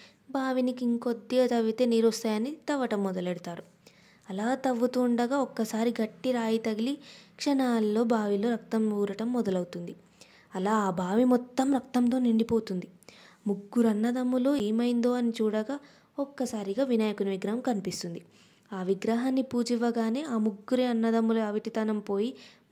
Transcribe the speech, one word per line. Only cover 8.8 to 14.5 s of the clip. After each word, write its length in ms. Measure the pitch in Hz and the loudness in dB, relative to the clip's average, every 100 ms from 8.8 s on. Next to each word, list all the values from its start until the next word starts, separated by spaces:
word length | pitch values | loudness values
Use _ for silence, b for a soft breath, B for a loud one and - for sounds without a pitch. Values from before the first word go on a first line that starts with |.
| 220 | 0
ఊరటం 380 | 208 202 196 226 | 0 -2 -2 -2
మొదలవుతుంది. 640 | 247 214 185 175 175 170 - - B B B B | -2 0 -2 -2 -8 -12 -14 -20 B B B B
అలా 200 | 190 190 | -4 0
ఆ 160 | 220 196 | 2 2
బావి 340 | 175 180 208 | 0 0 2
మొత్తం 500 | 254 247 247 - 262 | 4 4 2 -2 0
రక్తంతో 440 | 269 - 247 240 254 | 0 0 0 2 2
నిండిపోతుంది. 680 | 247 226 226 226 220 185 - - B B B B 208 | 2 2 2 0 -2 -6 -8 -16 B B B B -4
ముగ్గురు 420 | 202 202 240 226 | -4 -2 2 2
అన్నదమ్ములు 680 | 208 226 247 247 254 254 | 2 0 0 0 0 2